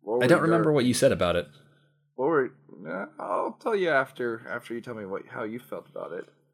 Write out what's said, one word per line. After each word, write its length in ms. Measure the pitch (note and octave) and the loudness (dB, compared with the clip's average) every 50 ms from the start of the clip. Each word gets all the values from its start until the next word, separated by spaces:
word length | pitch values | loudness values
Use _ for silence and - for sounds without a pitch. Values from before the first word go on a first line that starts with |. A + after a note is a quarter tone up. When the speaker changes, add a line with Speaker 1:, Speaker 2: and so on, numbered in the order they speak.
Speaker 1:
What 120 | _ G2+ A2 | _ -2 0
Speaker 2:
I 40 | B2 | 2
Speaker 1:
were 40 | B2 B2+ | 6 6
Speaker 2:
don't 100 | E3 E3 | 6 6
Speaker 1:
your 40 | |
Speaker 2:
remember 300 | C#3 E3 E3+ E3 - D#3 | 6 4 2 4 4 4
what 140 | D3+ C#3+ A#2+ | 4 4 4
you 80 | B2 A#2 | 2 2
said 180 | - - - | 4 4 4
about 240 | G#2+ E2 F2+ F2 E2+ | 4 4 2 2 2
it. 120 | F2 F2 - - - _ _ _ _ _ _ _ _ _ _ _ | 0 -2 -4 -12 -20 _ _ _ _ _ _ _ _ _ _ _
Speaker 1:
What 120 | - B2+ D3 | -4 -2 2
were, 260 | E3+ D3 C3 A#2+ - _ _ _ - - F#2 - | 2 2 0 0 -4 _ _ _ -20 -18 -12 -10
uh, 180 | E3+ F#2 G3+ D4+ D#4+ C#4+ | -8 -8 -8 -10 -10 -12
I'll 380 | - - G#3 - - - G#3+ _ | -6 -4 -2 -2 -2 -4 -6 _
tell 160 | - B3 A3+ | -4 -2 -2
you 140 | G3+ F#3 E3+ | 0 0 2
after, 560 | D3+ C3+ C3+ C3+ - - B2+ A#2+ A2+ A2+ A#2+ - | 2 2 0 0 -6 -6 -4 -4 -4 -6 -8 -8
after 280 | G2 A#2+ A#2+ - A#2 | -10 -10 -8 -8 -12
you 60 | A#2+ | -10
tell 120 | A2 A#2+ A#2+ | -10 -10 -12
me 120 | A2 G#2 | -10 -8
what, 180 | F#2+ F#2+ F#2+ - - | -8 -8 -8 -8 -10
how 160 | - A#2+ A#2 | -10 -10 -8
you 120 | G#2+ A2+ B2 | -8 -8 -10
felt 300 | - - - F2 - - | -12 -12 -12 -12 -12 -14
about 220 | - - - C#2+ | -12 -12 -10 -10
it. 140 | D#2+ F#2 - - _ _ _ _ | -10 -12 -12 -14 _ _ _ _